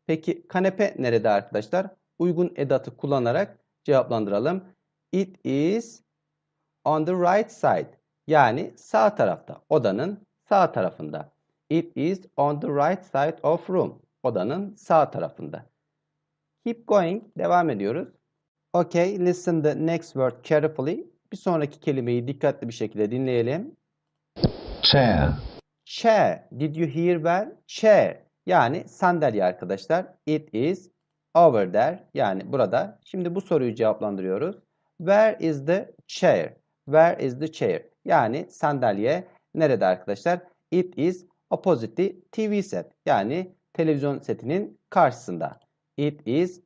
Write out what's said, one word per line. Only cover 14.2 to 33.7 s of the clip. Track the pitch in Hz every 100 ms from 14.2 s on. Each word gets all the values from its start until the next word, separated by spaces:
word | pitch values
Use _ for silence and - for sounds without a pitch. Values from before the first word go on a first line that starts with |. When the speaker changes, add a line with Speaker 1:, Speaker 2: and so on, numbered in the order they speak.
Speaker 1:
Odanın | 127 107 101 170 202 -
sağ | - 160 139
tarafında. | 139 80 - 73 82 - _ _ _ _ _ _ _ _ _ 233
Keep | 233 -
going. | 208 170 208 - -
Devam | 175 175 160
ediyoruz. | 104 101 143 269 _ _ _ _ _ _
Okay, | 175 170 170 185 202
listen | 180 175 180 165
the | 151 143 160
next | 165 -
word | 135 127 120
carefully. | - 151 151 151 135 233 - _ _
Bir | 202
sonraki | 190 165 147 -
kelimeyi | - 135 120 120 123
dikkatli | 139 147 - 117
bir |
şekilde | 113 107 107 107
dinleyelim. | 127 131 123 117 160 277 - _ _ _ _ _ - - - - -
Speaker 2:
Chair. | - 139 120 85 71 71 - - - _ -
Speaker 1:
Chair. | - 226 214 117 82 - 120
Did | 151 156
you | 160
hear | 143 175 170
well? | 160 180 254 - -
Chair. | - 220 190 98 - _ _ -
Yani | 175 120 165 -
sandalye | - 185 175 143 104
arkadaşlar. | 92 - 90 98 - 170 185 _ -
It | 151 151
is | 110 147 185 - _ _ _ _ 165
over | 170 113 92
there. | 101 135 196 -
Yani | 139 107 95 101
burada. | 131 104 120 196 -
Şimdi | _ 185 175 180
bu |
soruyu | - 156 123